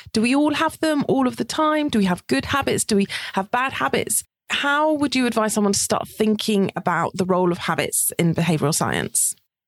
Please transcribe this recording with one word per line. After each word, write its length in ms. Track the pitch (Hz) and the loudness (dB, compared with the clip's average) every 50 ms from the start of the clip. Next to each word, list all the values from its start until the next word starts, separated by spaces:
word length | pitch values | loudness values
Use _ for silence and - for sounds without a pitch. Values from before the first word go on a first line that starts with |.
| - - | -14 -4
Do 80 | - 220 | -2 0
we 120 | 214 240 262 | 2 2 4
all 200 | 285 302 294 285 | 4 2 2 2
have 240 | - 320 311 - - | 0 -2 -2 -2 -2
them 240 | 320 311 302 285 - - | -2 0 0 0 0 0
all 180 | - 269 262 | 2 2 2
of 100 | 247 233 | 0 0
the 80 | - 240 | -2 -6
time? 440 | - - - 311 302 302 302 294 294 | -4 -2 0 0 2 2 0 0 0
Do 100 | - 220 | 2 2
we 60 | 196 | 2
have 200 | 185 175 180 - | 2 0 -2 -2
good 200 | - 262 269 262 | -2 -2 -2 0
habits? 380 | - - 277 269 - 226 196 - | 0 -2 -2 0 0 -2 -2 0
Do 120 | - 220 | 0 2
we 100 | 202 196 - - - - - - | 2 0 0 -4 -8 -10 -6 -4
have 160 | 190 196 - | -4 -2 -2
bad 220 | - 247 262 269 - | -2 -2 -2 -2 -2
habits? 480 | - 262 269 - - - - - - - _ _ _ _ - | -4 -2 -2 -2 -2 -2 -2 -4 -4 -6 _ _ _ _ -6
How 420 | - - - 285 285 294 302 311 | -4 -2 0 2 2 2 2 2
would 240 | 311 285 294 277 - | 2 2 0 0 2
you 100 | 262 254 | 0 0
advise 280 | 240 226 226 214 214 - | 2 2 0 0 0 2
someone 180 | 220 208 196 | 2 2 2
to 60 | 196 - | 2 0
start 280 | - - 214 - - | 0 0 -2 -2 -2
thinking 640 | - - - 220 214 214 214 - - 214 196 196 - - | -4 -2 0 2 2 2 0 0 0 2 2 2 0 -2
about 360 | 175 - 185 170 160 165 - - | -2 -2 0 0 0 0 -2 -2
the 80 | - 185 | -2 0
role 260 | 180 185 180 185 175 | 2 2 2 2 2
of 80 | 175 - | 0 0
habits 540 | - - 165 151 131 - - - - - - - | -2 -2 -2 -2 -2 -2 -2 -2 -2 -2 0 0
in 160 | 170 170 160 | 0 2 2
behavioral 400 | - 165 175 165 151 139 143 160 | 2 0 0 0 2 0 0 0
science? 600 | - 143 104 65 82 67 - - - - - - - _ _ _ _ _ | 0 0 0 -2 -2 -4 -2 -2 -2 -2 -2 -4 -8 _ _ _ _ _